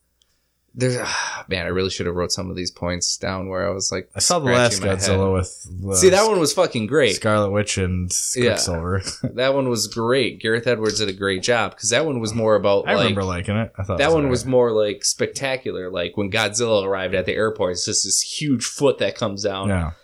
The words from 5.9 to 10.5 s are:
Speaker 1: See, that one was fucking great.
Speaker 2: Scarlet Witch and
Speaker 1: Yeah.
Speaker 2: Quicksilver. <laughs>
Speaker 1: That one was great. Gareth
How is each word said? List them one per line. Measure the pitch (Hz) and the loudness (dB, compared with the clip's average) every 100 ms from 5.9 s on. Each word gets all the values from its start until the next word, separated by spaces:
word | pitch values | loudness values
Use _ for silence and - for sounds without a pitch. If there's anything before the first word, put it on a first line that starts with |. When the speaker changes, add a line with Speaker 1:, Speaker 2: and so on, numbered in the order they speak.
| 95 | 4
Speaker 1:
See, | 185 | 6
that | 185 220 | 6 4
one | 202 | 4
was | 151 | 2
fucking | - 170 127 107 | 2 2 2 0
great. | 147 123 92 | 4 4 4
Speaker 2:
Scarlet | 110 107 101 | 2 2 2
Witch | 101 104 - | 2 0 0
and | 92 90 90 - - 127 | 0 0 -2 -4 -4 0
Speaker 1:
Yeah. | 120 101 | 2 2
Speaker 2:
Quicksilver. | - 85 87 95 - - | 0 -2 -2 -2 -4 -6
<laughs> | - 110 | -6 -2
Speaker 1:
That | 131 | 0
one | 135 131 | 2 0
was | 117 107 | 0 -2
great. | 113 113 131 110 92 | -2 0 2 0 -2
Gareth | 113 | -2